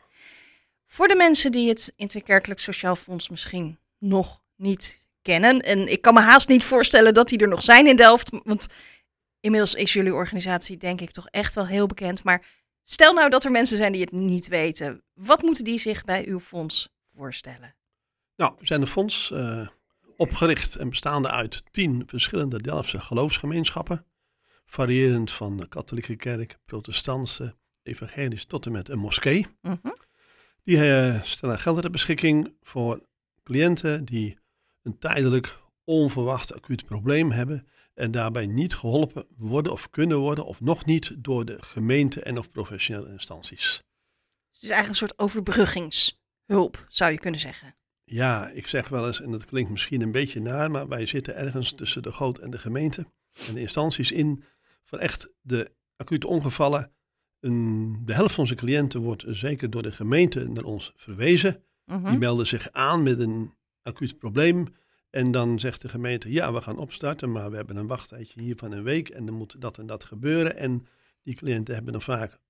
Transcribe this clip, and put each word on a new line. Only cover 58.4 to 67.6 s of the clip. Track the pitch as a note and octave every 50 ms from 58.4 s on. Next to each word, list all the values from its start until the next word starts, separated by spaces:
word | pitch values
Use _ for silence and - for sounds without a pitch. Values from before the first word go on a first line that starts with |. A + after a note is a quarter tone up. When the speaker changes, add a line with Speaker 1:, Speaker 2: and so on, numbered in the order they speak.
| C#3+
Speaker 2:
onze | A#2 B2
cliënten | - B2 A#2+ C#3 D3 C#3+ C3+ - B2
wordt | A2+ A#2 A2 G#2 - A#2
zeker | A2+ F#2+ A#2 C#3+ D3 B2+ C3 A2
door | A2+ A#2+ A2+
de | A2 G2+
gemeente | - A2 G#2+ C3 E3 F3+ F3 - C3+ B2 A#2+
naar | A2+ A2+ -
ons | G2 G#2+ G#2 - - _
verwezen. | _ - - G2 G2 A#2+ D#3+ F3+ E3+ F3+ G3 - - _ _ _ _ _
Speaker 1:
Mhm. | - F3 G3 F3+ F#3+
Speaker 2:
Die | B2+ B2
melden | B2 A#2+ A#2+ A#2+ A2+
zich | - - B2+ - - -
aan | C3 C3 C#3+ E3 E3+ D3
met | C3 B2 A#2+
een | A#2+ A2 A2 A2+ A2 - _ _ _ _ _ _ _
acuut | B2+ - - C#3 A#2 - _
probleem. | - A2 G2+ C#3 D#3 F3 F3 F3+ E3+ - _ _ _ _ _ _ _ _
En | - C3+ B2+ B2+
dan | A#2+ B2+ A#2+ A#2+ A#2 G#2
zegt | A#2 B2+ A#2+ -
de | - A2+
gemeente, | A2+ A#2+ A#2+ B2 B2 A2+ - G#2+ C3+
"Ja, | E3 D#3+ C3+ A#2
we | A#2
gaan | - A2 G#2+ -
opstarten, | D3 - - - D#3+ C#3+ D3+ D3 C3+ B2 A2+
maar | A2 G2+ G#2
we | G#2+
hebben | G#2+